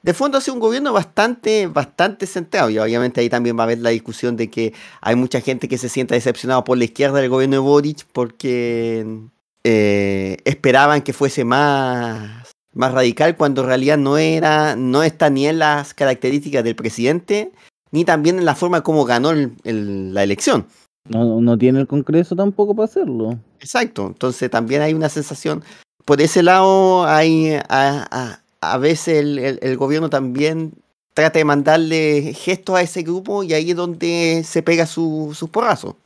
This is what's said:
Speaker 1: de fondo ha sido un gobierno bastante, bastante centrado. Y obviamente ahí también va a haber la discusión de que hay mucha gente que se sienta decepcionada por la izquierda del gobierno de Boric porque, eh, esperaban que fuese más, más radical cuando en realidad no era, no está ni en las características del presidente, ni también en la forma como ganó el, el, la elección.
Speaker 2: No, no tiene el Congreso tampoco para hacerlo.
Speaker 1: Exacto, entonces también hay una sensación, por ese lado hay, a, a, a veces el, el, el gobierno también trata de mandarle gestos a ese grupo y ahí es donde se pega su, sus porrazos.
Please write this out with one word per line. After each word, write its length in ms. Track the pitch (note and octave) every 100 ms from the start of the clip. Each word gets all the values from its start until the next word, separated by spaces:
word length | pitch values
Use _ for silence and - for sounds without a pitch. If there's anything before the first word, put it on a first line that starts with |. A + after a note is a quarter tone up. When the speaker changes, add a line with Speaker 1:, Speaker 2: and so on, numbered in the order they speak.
Speaker 1:
de 120 | -
fondo 240 | F3 C#4+ C4+
ha 40 |
sido 120 | C4+ B3+
un 40 |
gobierno 320 | A3 B3 C#4+
bastante, 720 | G#3+ - - A3 A#3+ G#3+ G#3+ F#3
bastante 580 | D3+ C#3 - E3+ - F#3+
centrado. 420 | F#3 D#3+ G3 B2
Y 100 | G#2+
obviamente 400 | A2 A#2 B2 B2
ahí 80 | A#2+
también 280 | A#2+ A#2+ A#2
va 60 |
a 20 | A2+
haber 140 | A#2
la 100 | A#2
discusión 480 | A2+ A2+ A2 A#2+ A#2
de 120 | A2+
que 240 | - A2+ - - -
hay 140 | - A#2+
mucha 260 | B2+ B2+
gente 260 | B2+ B2+ -
que 100 | B2
se 120 | B2
sienta 260 | - B2+ B2
decepcionada 480 | B2 A#2+ B2 -
por 140 | - B2+
la 80 | A#2
izquierda 340 | - C#3 C#3
del 100 | C3
gobierno 260 | C3 C3+ C3+
de 20 |
Boric 460 | C3+ D3 D3 D3+ -
porque, 920 | - A#2+ _ C3+ B2 A#2+ A#2 A#2 A2+ A2 A2 A2 _ _ _
eh, 760 | A#2 A2 G#2 G2+ G2 G2 F#2+ F#2+ -
esperaban 560 | D3 C3+ C3 C#3+ D3
que 120 | C#3+
fuese 300 | B2 C#3 C#3 A#2+
más, 1040 | B2+ D3 C#3 C3 B2 A#2 A2 G#2+ A2+ B2 _ _
más 200 | - C3
radical 420 | B2+ B2 - D#3 E3
cuando 240 | D3+ C#3
en 60 | B2+
realidad 300 | B2+ C3+ D3+
no 200 | C#3 D3
era, 580 | D#3+ D#3+ D#3 D3+ D3+ A2+
no 280 | B2+ C3+
está 260 | D#3 D3+ D#3
ni 180 | C3+ C#3+
en 120 | D#3+
las 340 | D3+ D3 C#3
características 720 | - C#3 B2+ B2+ C#3+ C#3+ C#3
del 120 | A#2 A2+
presidente, 760 | A2+ A2 B2 E3+ F3 G#3 A3+ _ _ _ _
ni 140 | D3+ F3
también 320 | D#3+ D3+ F#3
en 80 | E3+
la 100 | C3+
forma 260 | F3+ F3
como 220 | D#3+ D#3 B2
ganó 260 | A#2+ D3
el, 220 | D#3 C3+ A#2
el, 500 | - A2 G#2 G2 F#2+
la 100 | G2
elección. 420 | G2 G2 - D#3 - _ _ _ -
Speaker 2:
No, 320 | A2+ A#2 A2+
no 160 | A#2 A#2
tiene 220 | B2 C3+
el 80 | C3+
Congreso 480 | C#3+ C3+ D#3 F3 F3+
tampoco 400 | G3 G3 G#3 G#3+
para 100 | A3
hacerlo. 540 | G4 C#4+ A#2+ A2 A#2+ - _
Speaker 1:
Exacto, 480 | C#3 - - - G2
entonces 420 | - B2+ A#2+ B2+
también 320 | - A2+ C#3
hay 120 | D3+
una 160 | D#3+ D#3
sensación, 540 | D3+ C#3+ C#3 D#3 D#3 - - _ _ -
por 160 | C#3+
ese 220 | D#3 F#3+
lado 600 | F3 F#3 F#3+ F#3+ F#3+ F#3 D#3+
hay, 480 | D#3 D#3+ D#3+ D#3+
a, 80 | D3+ -
a, 720 | C3+ C#3 C#3+ - B2+ B2 - _ _
a 160 | E2 B2+
veces 420 | D3 D#3+ E3+ D#3
el, 200 | D3 C#3+
el, 200 | C3 C3
el 160 | C3 B2+
gobierno 320 | C3+ D3+ D#3+
también 640 | C#3+ C3 B2+ D3+ D#3+ D#3+ - _ _ _
trata 260 | - D#3 D#3
de 60 | D3+
mandarle 880 | C#3+ C#3+ D#3+ D#3+ D#3+ D#3 D3 D3
gestos 420 | - - F#3 - F#3
a 40 |
ese 200 | F3 F#3
grupo 400 | D#3+ F3+ F#3+ G3+
y 100 | F#3+
ahí 180 | D#3 E3
es 40 | E3+
donde 680 | F3 E3 E3+ E3+ E3 E3 D#3+
se 160 | -
pega 220 | - E3+ D#3+
su, 460 | - E3 D#3 D3+ D3+
sus 140 | E3
porrazos. 460 | G3+ B3 D#3+ - -